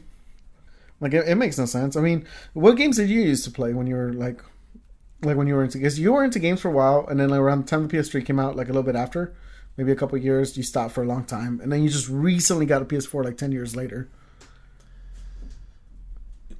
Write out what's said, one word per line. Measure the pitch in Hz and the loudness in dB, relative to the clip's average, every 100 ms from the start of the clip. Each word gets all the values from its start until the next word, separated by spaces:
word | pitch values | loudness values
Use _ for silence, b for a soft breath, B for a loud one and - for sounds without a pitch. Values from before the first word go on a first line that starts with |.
| - - - - - - b b b - | -10 -20 -20 -20 -20 -20 b b b -6
Like, | 143 | 0
it, | 156 160 | 2 4
it | |
makes | 170 165 139 | 2 2 0
no | 120 | -2
sense. | 123 135 151 | 0 -2 2
I | |
mean, | 165 165 B B B | 2 2 B B B
what | 160 185 240 | 4 6 6
games | 294 220 | 4 2
did | 202 | 2
you | 226 | 2
used | 185 135 | 2 2
to | - | -2
play | 120 120 | -4 -4
when | 123 127 | -2 -2
you | 127 | -2
were, | 123 | -4
like, | 120 123 120 - - - - - - - - | -4 -6 -8 -16 -20 -20 -20 -20 -20 -20 -6
like, | 151 143 | -2 0
when | 143 | 2
you | |
were | 139 | 2
into, | 131 135 | 0 0
'cause | 143 143 | -2 2
you | 175 | 4
were | 277 | 4
into | 269 226 | 4 2
games | 165 185 | 0 0
for | 180 | 0
a | |
while, | 139 135 143 143 | 4 4 4 2
and | 139 | 0
then, | 139 | 2
like, | 139 | 4
around | 135 143 | 4 2
the | 135 | 0
time | 156 | -2
the | 151 | 0
P | 165 | -2
S | 147 | 0
three | 139 | -2
came | 123 135 | 0 0
out, | 135 127 | 0 -4
like, | 123 | -2
a | |
little | 135 | 0
bit | 131 | 0
after, | 120 123 175 175 b b b b - | -2 -2 -4 -6 b b b b -4
maybe | 131 | 0
a | 135 | 2
couple | 139 135 | 0 0
years, | 131 135 135 135 | 2 2 2 -2
you | |
stopped | 120 135 117 | -4 -2 -2
for | 127 | -2
a | 120 | -2
long | 123 | -2
time, | 123 110 120 120 | -4 -6 -4 -4
and | 131 | -2
then | 147 | 2
you | 151 | 2
just | 143 123 | 0 -2
recently | 135 165 175 - 170 | 0 2 2 2 2
got | 147 139 | 2 0
a | |
P | 131 147 | 0 -4
S | 135 | -4
four, | 143 | -4
like, | 127 120 | -4 -4
ten | 139 | -4
years | 131 120 | -4 -6
later. | 120 131 117 131 b b b b b b b b b b b b b b b b b - - - - - - - | -8 -8 -10 -12 b b b b b b b b b b b b b b b b b -20 -20 -16 -16 -16 -18 -16